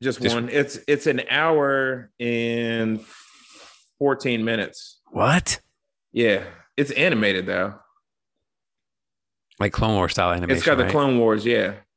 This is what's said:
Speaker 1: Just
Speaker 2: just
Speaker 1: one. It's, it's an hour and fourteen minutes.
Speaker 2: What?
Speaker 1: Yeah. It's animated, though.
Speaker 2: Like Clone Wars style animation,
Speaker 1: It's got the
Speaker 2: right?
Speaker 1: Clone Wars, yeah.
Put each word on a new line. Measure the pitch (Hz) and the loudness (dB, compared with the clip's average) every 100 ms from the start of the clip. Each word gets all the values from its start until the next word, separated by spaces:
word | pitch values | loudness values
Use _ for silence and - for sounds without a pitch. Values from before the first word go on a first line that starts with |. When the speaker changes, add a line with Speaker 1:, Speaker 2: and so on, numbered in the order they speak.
Speaker 1:
Just | 131 - | -6 -2
Speaker 2:
just | 123 | 0
Speaker 1:
one. | 117 120 | -2 -2
It's, | 147 143 - - | -2 -2 -4 -2
it's | 143 156 | 0 0
an | 143 - | -2 0
hour | 139 165 156 139 135 131 127 - - | 0 2 2 2 0 -2 -4 -10 -6
and | 120 117 117 117 117 117 110 110 - - - - - - - - _ - | -4 -2 -2 -2 -2 -2 -2 -4 -8 -20 -20 -20 -20 -20 -20 -20 _ -2
fourteen | 143 135 135 117 | -2 0 -2 -2
minutes. | 110 110 95 - - - _ | -2 -4 -6 -10 -20 -20 _
Speaker 2:
What? | - 127 175 - - _ _ _ _ _ | -2 2 2 0 -6 _ _ _ _ _
Speaker 1:
Yeah. | - 113 95 - - _ | 0 2 2 -4 -16 _
It's | - 143 | -4 -2
animated, | 123 175 120 104 95 | 0 0 2 0 -2
though. | 92 92 101 101 _ _ _ _ _ _ _ _ _ _ _ _ _ _ _ _ _ - | -2 -4 -4 -8 _ _ _ _ _ _ _ _ _ _ _ _ _ _ _ _ _ -4
Speaker 2:
Like | 101 | -2
Clone | - 110 | 0 2
Wars | 104 87 | 2 2
style | - 90 | 2 2
animation, | 87 87 127 | 2 0 2
Speaker 1:
It's | |
got | 165 135 | 2 2
the | |
Speaker 2:
right? | - | 2
Speaker 1:
Clone | 151 139 120 | 2 2 4
Wars, | 113 107 | 2 2
yeah. | 113 113 98 101 _ | 2 0 0 -6 _